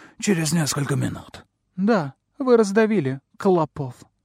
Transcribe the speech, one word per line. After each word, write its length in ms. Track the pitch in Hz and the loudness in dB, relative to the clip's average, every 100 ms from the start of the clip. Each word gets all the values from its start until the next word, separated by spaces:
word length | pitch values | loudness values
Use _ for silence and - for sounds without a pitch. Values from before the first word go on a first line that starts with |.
| - - | -20 -6
через 340 | 208 165 156 | -2 0 0
несколько 440 | 170 143 143 139 131 | 0 -2 -4 -4 -2
минут". 480 | 123 - - - - _ _ - | -4 -8 -14 -20 -20 _ _ -2
"Да, 380 | 202 208 135 - _ - | 0 0 -2 -10 _ -4
вы 200 | 254 233 | 2 4
раздавили 640 | 202 208 220 208 135 135 - - | 4 2 2 2 -2 -6 -12 -4
клопов", — 580 | 190 175 151 - 131 - - _ | 2 2 0 -6 -12 -14 -20 _